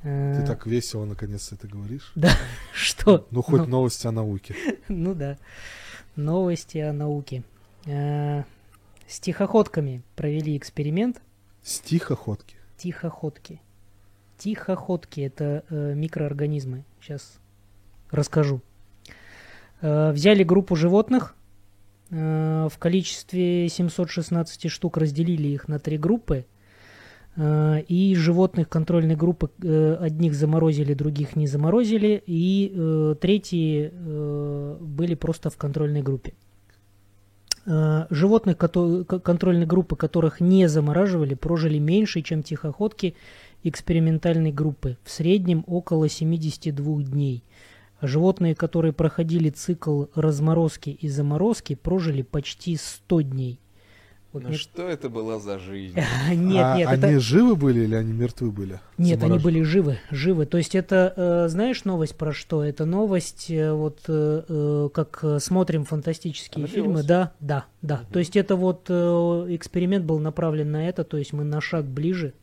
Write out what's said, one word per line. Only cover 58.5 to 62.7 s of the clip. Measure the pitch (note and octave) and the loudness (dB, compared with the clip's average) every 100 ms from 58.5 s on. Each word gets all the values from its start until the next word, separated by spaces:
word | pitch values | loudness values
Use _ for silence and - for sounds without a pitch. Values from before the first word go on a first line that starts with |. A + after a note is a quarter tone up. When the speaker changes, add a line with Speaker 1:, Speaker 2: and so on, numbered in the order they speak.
Speaker 1:
были? | G2+ G2 F#2+ - - | -4 -8 -10 -16 0
Speaker 2:
Нет, | F3 D#3+ | 2 4
они | D3 F3 | 4 4
Speaker 1:
Замораживали. | |
Speaker 2:
были | D#3+ D#3+ | 4 2
живы, | D#3+ F3 D#3 B2 - | 2 2 2 0 -6
живы. | C#3+ D#3 F3+ D3 | -4 0 0 2
То | F3 | 0
есть | D#3+ F#3+ | 0 -2
это, | F3+ F#3+ F#3 F#3 | 2 4 4 2
э, | F3+ F3 E3+ | 0 2 2
знаешь, | E3 A#3 B3+ G3+ | 0 -2 -2 -2
новость | F3+ D#3 - | -2 -2 -4
про | D#3 | -6
что? | C#3+ - D#3+ | -6 -4 -2
Это | D3 | -2